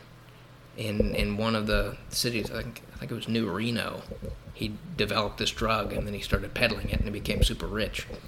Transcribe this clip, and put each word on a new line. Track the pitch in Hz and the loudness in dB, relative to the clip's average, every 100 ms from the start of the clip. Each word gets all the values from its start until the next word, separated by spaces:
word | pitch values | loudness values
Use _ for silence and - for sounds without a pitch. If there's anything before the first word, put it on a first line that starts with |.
| - - - - - - - - | -12 -20 -20 -20 -20 -20 -16 -8
in, | 110 104 107 - | 0 2 2 4
in | 104 104 | 2 2
one | 113 110 | 2 2
of | 107 | 4
the | 104 101 - - | 4 4 -4 -4
cities. | - 123 117 101 | -2 0 0 -2
I | 113 | -4
think, | 113 - - | -6 -10 -14
I | - | -12
think | - | -8
it | 113 | -4
was | 107 | 0
New | 113 110 | 2 2
Reno. | 90 117 117 95 98 - - - - - | 0 0 0 0 -4 -8 -8 -8 -8 -12
He | - 110 104 170 151 | -6 -4 -4 -6 0
developed | 107 104 104 - | 2 2 0 0
this | 104 | -2
drug, | - 110 110 101 | 2 2 2 2
and | - 104 | -2 -2
then | |
he | 101 | -4
started | - 98 98 | 0 0 0
peddling | - 120 107 - | 2 2 2 0
it, | 104 | 0
and | 104 | 0
he | |
became | 104 - 101 | 0 0 4
super | - 117 87 | 4 4 -2
rich. | 101 101 - - - | 0 -2 -2 -8 -10